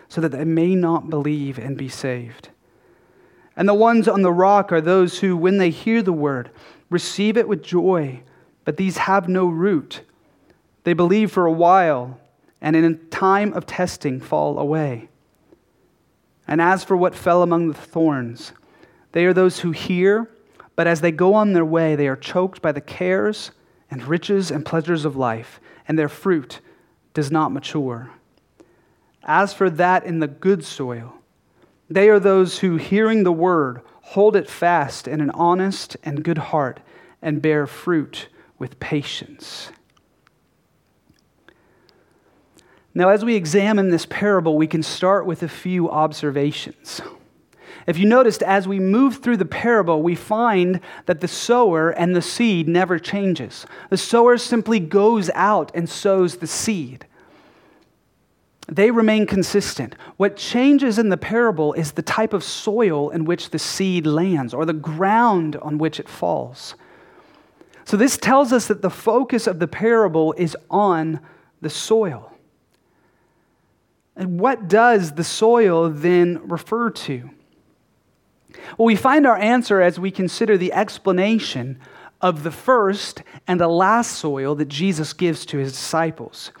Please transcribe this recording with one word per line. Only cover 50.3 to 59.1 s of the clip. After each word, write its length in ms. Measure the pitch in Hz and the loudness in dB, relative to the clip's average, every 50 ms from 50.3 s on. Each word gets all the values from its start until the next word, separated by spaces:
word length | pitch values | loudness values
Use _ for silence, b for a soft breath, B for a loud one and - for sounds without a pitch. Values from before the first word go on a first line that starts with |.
| 214 220 240 240 - 185 175 180 185 175 B B B B B - | -2 0 0 2 2 2 2 2 0 -2 B B B B B -4
that 120 | 180 - | -2 -2
the 80 | - 170 | -4 -6
sower 600 | - - - - 233 247 240 202 165 160 160 165 | -6 -6 -2 0 2 4 4 4 2 2 2 0
and 260 | 170 - 170 175 180 | 0 0 0 0 0
the 60 | 175 | 0
seed 460 | 160 - - - 240 226 196 170 160 156 | -2 -2 -2 0 0 2 2 2 0 0
never 320 | 170 180 185 180 180 160 | 2 2 2 0 -2 -4
changes. 680 | 170 - 202 202 196 190 175 - 123 - - - - B B B B B | -4 -6 -6 -2 -2 -2 -2 -2 -6 -10 -14 -18 -20 B B B B B
The 80 | 190 185 | -4 -4
sower 400 | - - 233 240 233 247 240 240 | -2 2 4 6 6 6 6 4
simply 420 | - - 247 233 - 220 226 214 | 2 0 -2 -2 0 0 0 0
goes 520 | 170 151 175 196 202 220 233 214 185 165 - | 0 2 2 4 4 4 4 2 0 -2 0
out 380 | - 180 208 214 196 151 - - | 0 2 2 2 0 -2 -2 -6
and 160 | 170 170 156 | -6 -6 -6
sows 480 | - - - 202 190 190 185 175 - - | -6 -2 0 2 2 4 2 0 -2 -6
the 100 | 165 151 | -10 -8
seed. 580 | - - - 226 214 180 139 120 131 - - b b b b b b b b b b b b b b b b b _ _ _ _ _ _ _ _ _ _ _ _ _ _ - - | -8 -4 -4 -4 -4 -4 -6 -10 -14 -18 -20 b b b b b b b b b b b b b b b b b _ _ _ _ _ _ _ _ _ _ _ _ _ _ -18 -6
They 240 | 156 165 202 233 | 2 2 4 4
remain 340 | 240 233 220 214 | 4 4 4 4